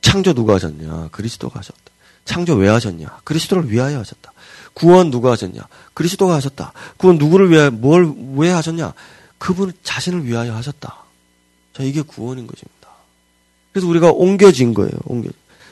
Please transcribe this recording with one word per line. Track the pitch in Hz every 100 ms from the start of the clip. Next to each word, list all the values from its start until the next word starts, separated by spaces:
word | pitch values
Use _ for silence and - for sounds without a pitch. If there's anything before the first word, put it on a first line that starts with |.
창조 | - 196 190
누가 | 131 110 95
하셨냐? | 85 76 78 80 80
그리스도가 | - 110 - - -
하셨다. | 95 - _ _ _ _ -
창조 | - 175 127
왜 | 98
하셨냐? | 110 113 85 76 -
그리스도를 | - 156 - 185 135
위하여 | 107 135 143
하셨다. | 104 - - _ - - -
구원 | - 165 180 175
누가 | 123 123
하셨냐? | 117 92 - - _ _
그리스도가 | - 160 190 190 160
하셨다. | 135 - - - - _
구원 | 185 165
누구를 | 147 185 190
위하여, | 160 143
뭘, | 113 127 170 170 143 131 135
왜 | 165
하셨냐? | 180 160 165 135 - - - _ _
그분 | - 180 196 175
자신을 | - - - 180 131
위하여 | 117 117 110
하셨다. | 123 143 - - _ _ _ _ _ _ _
자, | -
이게 | 135 143
구원인 | 151 - 117 127 113
것입니다. | - - _ _ _ _ _ _ _ _ _ _
그래서 | 196 185
우리가 | 170 170
옮겨진 | - 185 196 202 135 123
거예요. | 104 98 - -
옮겨. | 120 - - _ _ -